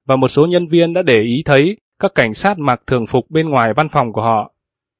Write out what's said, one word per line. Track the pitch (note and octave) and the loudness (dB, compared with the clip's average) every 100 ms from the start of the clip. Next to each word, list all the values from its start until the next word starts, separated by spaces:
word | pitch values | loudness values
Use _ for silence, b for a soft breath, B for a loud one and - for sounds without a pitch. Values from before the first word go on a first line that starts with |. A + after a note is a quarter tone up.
| C3 | -2
và | C3 | 0
một | C3 | 2
số | C#3+ E3+ | 2 2
nhân | F3 E3 | 0 0
viên | E3+ E3+ | 0 2
đã | F3+ | 0
để | E3 A2+ | 2 2
ý | A#2 B2 | 2 -2
thấy | - C#3 E3+ G#3+ _ - | 2 2 2 -2 _ -6
các | G3 | -4
cảnh | - A2+ | 0 -2
sát | G#2+ G3 F#3 | -2 -4 -2
mặc | C#3+ - - | -2 -2 -2
thường | B2+ A2 | -4 -2
phục | B2+ - | -4 -2
bên | D#3+ D#3+ | -4 0
ngoài | C3 A2+ | 0 0
văn | A2 D#3 | 0 -2
phòng | D3 A#2+ | -2 -2
của | G#2+ | -2
họ. | A2+ A2 G#2 _ _ _ _ | -2 -2 -4 _ _ _ _